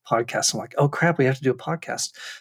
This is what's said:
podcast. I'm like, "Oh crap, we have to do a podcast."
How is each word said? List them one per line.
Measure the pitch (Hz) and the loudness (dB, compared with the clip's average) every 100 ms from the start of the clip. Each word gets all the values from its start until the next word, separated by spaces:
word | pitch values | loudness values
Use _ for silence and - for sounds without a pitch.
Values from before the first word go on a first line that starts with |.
| - | -2
podcast. | 117 120 113 - | 0 0 -2 0
I'm | 113 | -2
like, | 113 - | -4 2
"Oh | 143 | 2
crap, | - 170 160 | 4 2 4
we | 131 | 2
have | 131 | 2
to | |
do | 131 | 0
a | |
podcast." | 123 - 165 - 120 - - - - | -2 -4 -6 -6 -6 -6 -8 -16 -10